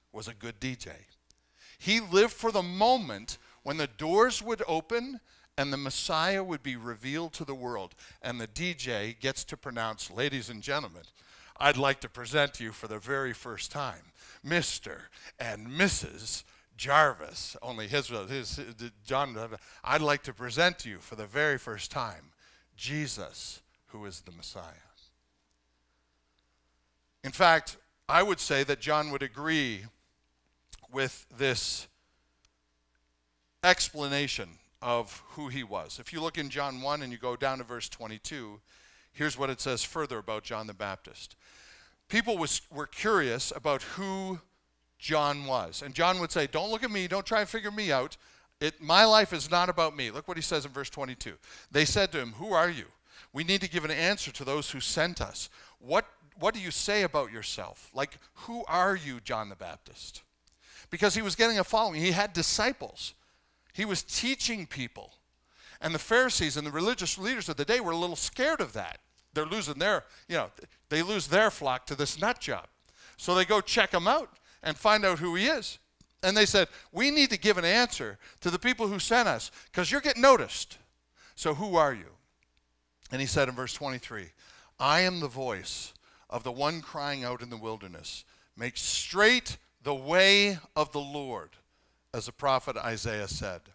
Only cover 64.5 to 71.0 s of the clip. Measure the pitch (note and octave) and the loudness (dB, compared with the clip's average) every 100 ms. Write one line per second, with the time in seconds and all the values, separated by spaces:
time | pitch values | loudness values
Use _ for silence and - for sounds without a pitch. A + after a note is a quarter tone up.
64.5 | A3 D#3+ C#3 A#2+ - - _ _ _ _ | -4 -6 -8 -10 -12 -20 _ _ _ _
65.5 | _ - - D#3+ D#3 - A#3 B3+ - D#3 | _ -20 -8 -4 -2 4 4 4 2 0
66.5 | C#3+ D3 D3+ G3+ A#3+ F3 F#3+ G3+ B3 E3+ | -2 -4 -2 0 0 -2 -4 -4 -4 -4
67.5 | C#3+ D3 A#3+ F#3 E3 F3 E3 - - C#4+ | -2 0 0 0 -2 -2 -4 -6 0 0
68.5 | D4+ D3 G#2+ E2+ - _ _ _ D3+ D#3 | 0 -2 -6 -10 -12 _ _ _ -4 -2
69.5 | G#3+ D3 C#3 F#3+ F3+ - - - E3 G2 | -2 -4 -2 0 0 -4 -16 -6 -4 -4
70.5 | - - _ - D#3 | -8 -20 _ -4 0